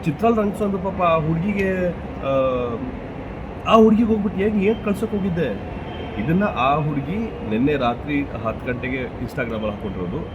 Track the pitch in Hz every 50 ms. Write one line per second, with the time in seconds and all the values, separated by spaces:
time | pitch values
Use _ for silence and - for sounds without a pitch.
0 | - 165 143 156 202 233 240 214 208 208 202 - 214 202 196 190 180 196 185 175
1 | 180 170 165 165 151 156 165 165 170 208 202 202 196 190 185 185 180 175 170 -
2 | - - - - - 135 135 135 131 131 127 123 123 120 117 110 123 127 - -
3 | - - - - - - - - - - - - - - 214 226 220 226 226 208
4 | 240 208 220 214 202 208 175 185 196 220 214 208 190 202 226 220 - 208 202 -
5 | 233 214 214 202 185 196 170 170 160 123 101 101 - - - - - - - -
6 | - - - - 107 139 165 185 208 202 - 110 123 135 143 156 147 151 143 143
7 | 135 139 180 220 233 220 - - 107 104 107 110 127 147 151 135 123 120 120 -
8 | - 143 147 143 143 - - 113 107 113 110 107 - 127 123 123 123 127 127 131
9 | 127 120 - - 123 113 - 147 127 113 110 107 110 107 101 98 - 104 92 92
10 | 90 87 98 151 - -